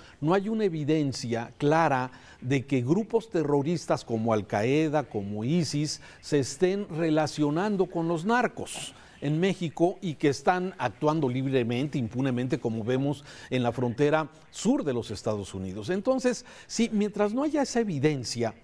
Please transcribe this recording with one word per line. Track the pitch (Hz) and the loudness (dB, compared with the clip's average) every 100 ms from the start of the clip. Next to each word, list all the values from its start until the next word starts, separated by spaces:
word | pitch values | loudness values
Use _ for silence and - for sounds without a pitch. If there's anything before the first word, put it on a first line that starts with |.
| - - | -20 -4
no | 147 196 | 0 2
hay | 202 | 0
una | 220 | -2
evidencia | 202 160 147 156 143 117 117 113 120 - | -2 -2 0 0 0 -2 -4 -4 -4 -2
clara | 147 160 160 131 127 - - - | 2 4 4 2 -2 -8 -20 -10
de | 127 139 - | -2 -2 0
que | 135 | 0
grupos | 120 185 214 226 - | 2 0 2 -2 0
terroristas | 175 143 143 139 175 - 151 - | -2 0 0 0 -2 -2 -4 -2
como | 113 113 | -2 2
Al | 110 98 | 2 2
Qaeda, | 104 113 147 156 147 | 0 2 2 2 0
como | 123 110 101 104 | -2 -6 -6 -4
isis, | 117 175 156 147 151 - - - | 0 0 2 -2 -2 -6 -14 -18
se | - 147 | -2 0
estén | 127 - 185 202 202 | 0 0 0 0 -4
relacionando | 156 165 156 151 - 147 156 208 196 180 | -2 2 2 2 2 0 2 0 2 0
con | 170 165 | 0 0
los | 170 | 0
narcos | 185 240 - - - - - - - - | 2 2 2 -2 -10 -8 -12 -14 -20 -6
en | 143 156 | -2 2
México | 190 - 170 - 170 - | 2 0 -2 2 0 0
y | 185 135 | -6 0
que | 147 | 0
están | 135 - 180 185 - | 2 0 0 -2 -4
actuando | 123 - 151 160 135 | -4 0 0 2 0
libremente, | 127 135 131 120 120 147 147 | 0 2 2 2 0 -2 -2
impunemente, | 113 120 135 120 131 151 | -4 -2 -2 0 -2 -2
como | 117 113 | -2 -4
vemos | 107 131 139 143 - - - | 0 0 0 -2 -8 -16 -4
en | 127 | 0
la | 120 | 0
frontera | 117 123 113 147 156 156 - - | 0 -2 2 2 2 0 -10 -18
sur | - 196 285 | -4 2 2
de | 160 | 2
los | 120 107 | -2 -4
Estados | 98 117 107 98 | -4 -2 -2 -4
Unidos. | 98 95 98 104 | -8 -8 -8 -4
Entonces, | 185 247 262 254 240 - - - | -2 0 2 2 -2 -8 -20 -10
sí, | - 226 | -2 0
mientras | 208 208 202 208 | 2 0 0 0
no | 233 | 0
haya | 302 294 | 0 0
esa | 269 240 | 0 0
evidencia | 214 147 147 143 113 117 113 - | 0 2 2 2 -4 -2 -2 -4